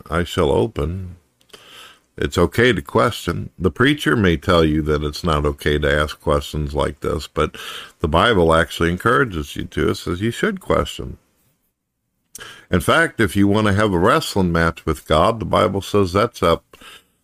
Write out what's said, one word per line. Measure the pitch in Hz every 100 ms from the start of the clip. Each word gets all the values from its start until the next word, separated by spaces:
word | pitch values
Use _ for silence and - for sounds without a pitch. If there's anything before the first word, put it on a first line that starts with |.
| -
I | 82
shall | 87 - 78
open." | 98 113 - 73 92 90 87 _ _ _ - - - - - _ -
It's | 76 90
okay | 87 - 123
to | 92
question. | - 110 120 - - 85 - -
The | 87
preacher | - 139 147 156 127
may | 95 80
tell | - 87
you | 80 78
that | 76 73
it's | 76 71
not | 82 76 73
okay | 71 80 73
to | 76
ask | 73 76 -
questions | - 73 - 78 73
like | 73 71 73
this, | - 73 -
but | 76 78 - - - - _
the | 80
Bible | 80 110 104 82
actually | 80 85 - 85
encourages | 90 117 131 131 85 71 -
you | -
to. | - 80
It | 101
says | - 87
you | 113
should | - 214 190
question. | - 78 73 - 62 - _ _ _ _ _ _ _ _ _ _ _ - - - _
In | 90
fact, | - 143 165 -
if | 101 101
you | 98
want | 101 107
to |
have | 98 107
a | 87
wrestling | 98 156 - 104 90
match | 85 82 - -
with | 78 -
God, | 113 95 113
the | 87
Bible | 95 98 98
says | - 104 95
that's | 95 113 -
up, | 90 82 - - - - _ _